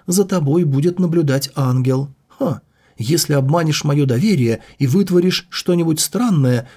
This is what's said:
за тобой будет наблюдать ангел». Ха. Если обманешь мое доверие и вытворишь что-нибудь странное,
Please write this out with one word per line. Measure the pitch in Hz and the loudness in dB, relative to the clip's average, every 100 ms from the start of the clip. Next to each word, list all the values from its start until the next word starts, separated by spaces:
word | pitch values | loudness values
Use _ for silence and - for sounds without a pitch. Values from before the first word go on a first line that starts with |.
| - | -2
за | 180 | 0
тобой | 196 185 139 170 | 0 0 0 0
будет | 156 135 175 175 | 0 0 0 0
наблюдать | 180 170 147 135 - | 0 0 0 -2 -4
ангел». | 143 131 127 127 131 139 - _ | -4 -2 0 0 -2 -4 -12 _
Ха. | - 233 110 _ _ _ - | -6 -6 -6 _ _ _ -8
Если | 110 160 - | -2 -2 0
обманешь | 143 135 170 156 143 | 0 2 0 0 -2
мое | 147 143 135 | 0 0 0
доверие | 120 214 165 117 110 - - | 2 2 2 0 -2 -6 -4
и | 135 | 0
вытворишь | 180 185 180 180 - - | 0 2 2 2 -2 -6
что-нибудь | - - 175 165 156 | -8 -2 0 0 -2
странное, | - 196 247 160 131 120 123 | -2 -2 0 2 2 0 -4